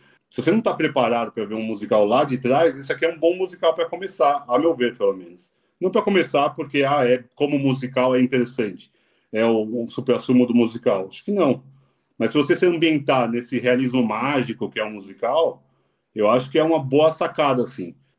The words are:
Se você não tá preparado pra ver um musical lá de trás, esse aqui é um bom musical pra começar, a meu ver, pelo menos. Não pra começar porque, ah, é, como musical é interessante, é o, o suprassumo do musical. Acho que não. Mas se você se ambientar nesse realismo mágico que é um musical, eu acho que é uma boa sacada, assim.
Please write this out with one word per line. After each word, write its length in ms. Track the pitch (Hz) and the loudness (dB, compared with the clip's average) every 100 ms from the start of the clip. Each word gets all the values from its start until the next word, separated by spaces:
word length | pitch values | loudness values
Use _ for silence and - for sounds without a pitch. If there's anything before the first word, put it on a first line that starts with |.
| _ _ _ | _ _ _
Se 120 | - | -4
você 100 | 143 | 0
não 80 | 214 | 2
tá 140 | 214 | 0
preparado 580 | 170 156 135 117 117 110 | 0 -2 0 0 0 -2
pra 140 | - 101 | -6 -8
ver 100 | 110 | -6
um 80 | |
musical 420 | 113 104 104 107 104 | -6 -6 0 2 4
lá 200 | 123 147 | 2 0
de 120 | 127 | -2
trás, 400 | 123 139 165 135 | 0 2 2 0
esse 140 | 135 | -8
aqui 140 | 139 165 | -4 -2
é 80 | |
um 40 | 165 | 0
bom 160 | 165 | 0
musical 400 | 185 185 180 180 | 0 -6 -2 0
pra 140 | 160 165 | 0 -2
começar, 560 | 175 185 - 147 143 - | -6 -8 0 2 2 0
a 140 | 127 | 0
meu 160 | 160 139 | 2 2
ver, 220 | 120 - | -2 0
pelo 180 | 101 95 | -2 -2
menos. 380 | 87 90 _ _ _ - | -8 -20 _ _ _ -6
Não 100 | 180 | -2
pra 120 | 214 | 0
começar 480 | 202 190 - 147 147 | 2 2 2 0 -2
porque, 340 | 156 139 139 | -4 -6 -2
ah, 220 | 139 147 123 | 0 2 2
é, 180 | 123 - | 0 -2
como 240 | - 143 147 | -4 -2 0
musical 560 | 139 131 127 131 127 | 0 -2 -2 0 2
é 80 | 127 | 2
interessante, 680 | 123 127 120 - 107 87 - _ _ _ _ | 2 0 -2 -4 -6 -6 -20 _ _ _ _
é 140 | 110 113 | -2 2
o, 380 | 110 107 123 | 2 -2 -6
o 40 | 117 | -8
suprassumo 580 | - 117 117 - 123 120 | -8 -2 -2 2 2 4
do 80 | |
musical. 540 | 120 113 - - 98 95 | 4 2 0 -2 -2 -4
Acho 160 | - | -12
que 80 | - | -6
não. 320 | 202 151 117 - _ _ _ _ - | 0 0 0 -6 _ _ _ _ -4
Mas 140 | 113 | -2
se 60 | 147 | 0
você 180 | 139 175 | 2 2
se 100 | 185 | 2
ambientar 640 | 170 160 151 139 135 117 | 2 0 0 0 0 0
nesse 280 | 120 120 123 | -4 -6 -4
realismo 480 | 123 127 127 127 113 | 0 0 0 0 0
mágico 640 | 107 127 143 113 110 127 | -2 -2 -2 -4 -6 -6
que 100 | 113 | -6
é 60 | 107 | -6
um 60 | |
musical, 720 | 104 98 95 117 147 165 - _ _ _ _ _ | -8 -16 -8 -2 0 -2 -4 _ _ _ _ _
eu 160 | 110 104 | -2 2
acho 220 | 123 131 | 2 2
que 80 | 156 | 0
é 40 | |
uma 160 | 156 160 | 2 0
boa 320 | 135 143 156 | 2 2 2
sacada, 520 | 156 165 - 147 127 | 2 -6 0 0 0
assim. 320 | 117 - 87 - _ | -2 -6 -12 -14 _